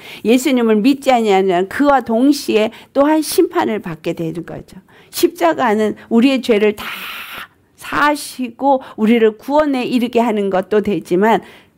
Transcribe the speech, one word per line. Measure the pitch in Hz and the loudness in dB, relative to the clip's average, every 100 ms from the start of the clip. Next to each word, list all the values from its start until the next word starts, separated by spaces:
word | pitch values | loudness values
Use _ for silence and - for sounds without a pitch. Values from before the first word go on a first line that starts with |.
| - - | -12 -6
예수님을 | 202 254 302 254 226 220 | 2 2 2 0 2 2
믿지 | 220 277 269 | 2 0 2
아니하는 | 247 220 190 190 | 2 2 2 2
자는 | 175 190 | 0 -2
그와 | - 285 277 | 0 2 2
동시에 | 240 226 269 285 - 214 214 - - | 0 2 2 2 0 0 0 -4 -6
또한 | 269 285 311 | 0 2 2
심판을 | 302 - 339 349 233 214 | 0 0 0 0 -2 -4
받게 | - 160 - | -8 -8 -8
되는 | 165 165 170 160 | -6 -6 -8 -10
거죠. | 156 - 185 - - - | -14 -16 -20 -20 -20 -16
십자가는 | - 339 - 349 311 254 214 214 202 - | -2 -2 0 0 0 0 0 0 -4 0
우리의 | 233 254 269 | 2 4 2
죄를 | - 208 214 208 | 0 2 2 0
다 | - - - - - - - _ _ _ | -8 -14 -14 -14 -16 -16 -18 _ _ _
사시고 | - - 294 294 - - 247 - 277 269 262 - | -8 -2 0 -2 -6 -10 -10 -4 0 0 -2 -2
우리를 | 214 233 220 214 | 2 4 4 0
구원에 | - 294 302 269 240 | -2 0 0 -2 -2
이르게 | 247 233 240 | -2 0 0
하는 | 233 208 202 | 0 -2 -2
것도 | 190 190 214 | -2 -2 -2
되지만 | 202 180 - 175 214 208 - - _ | 0 -4 -2 0 2 0 -2 -18 _